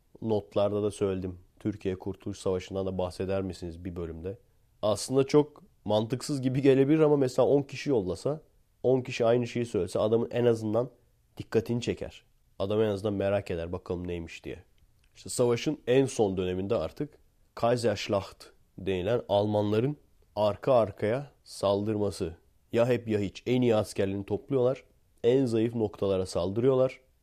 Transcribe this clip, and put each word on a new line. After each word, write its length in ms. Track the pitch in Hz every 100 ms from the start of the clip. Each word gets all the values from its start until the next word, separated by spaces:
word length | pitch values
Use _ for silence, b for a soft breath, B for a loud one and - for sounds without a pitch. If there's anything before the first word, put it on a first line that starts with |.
| _ -
Notlarda 600 | 113 107 101 104 101 104
da 80 | 104
söyledim. 480 | - 101 95 92 87 - _
"Türkiye 360 | 110 101 98 92
Kurtuluş 400 | 101 95 - 98
Savaşı'ndan 460 | 98 92 - 95 95
da 120 | 92
bahseder 440 | 90 - 95 95
misiniz 440 | 95 87 87 82 90
bir 100 | 87
bölümde?" 420 | 82 80 87 107 _ _ _ _
Aslında 420 | 104 104 - 131
çok 400 | 135 147 147 - - _ 98
mantıksız 560 | 107 113 123 - 139
gibi 200 | 127 127
gelebilir 380 | 135 131 135 156
ama 180 | 151 147
mesela 300 | 127 - 113
on 140 | 139
kişi 280 | 139 131 147
yollasa, 520 | 127 90 85 131 156 - _ _ _
on 180 | 123 131
kişi 240 | 123 120 117
aynı 220 | 123 120
şeyi 180 | 127 117
söylese 340 | 104 85 101
adamın 300 | 107 113 117
en 140 | 120 120
azından 440 | 113 107 107 131 _ _ _ _ -
dikkatini 440 | - 113 110 120
çeker. 420 | 117 90 - - _ _ _ -
Adam 220 | 98 107
en 80 | 110
azından 240 | 98 104
merak 380 | 98 98 101 -
eder 200 | 87 85
bakalım 360 | 90 - 90 87
neymiş 360 | 85 80 -
diye. 200 | - 82 - _ _ _ _ _
İşte 140 | 92
savaşın 480 | - 123 120 156 151 -
en 180 | 131 135
son 320 | - 104 95
döneminde 380 | 92 92 98 110
artık 340 | 80 - 147 _ _ _ _ -
Kaiserschlacht 880 | 117 123 113 101 - 101 - - - _ _ -
denilen 440 | 92 92 90 120 -
Almanların 680 | 101 104 104 104 107 131 147 _ _ _ -
arka 380 | 104 98 -
arkaya 580 | 123 101 - 104 123 139 _
saldırması. 920 | _ - 98 101 104 104 101 - 85 82 _ _ _
Ya 160 | 117 120
hep 200 | 120 113
ya 120 | 107
hiç. 240 | 180 - -
En 160 | 127
iyi 140 | 123 107
askerlerini 500 | 101 - 98 98 98
topluyorlar. 580 | 101 - 135 123 135 - _ _ _
En 220 | 117 135 131
zayıf 300 | 113 117 117
noktalara 500 | 104 - 101 95 92
saldırıyorlar. 760 | 92 90 104 131 131 131 - _ _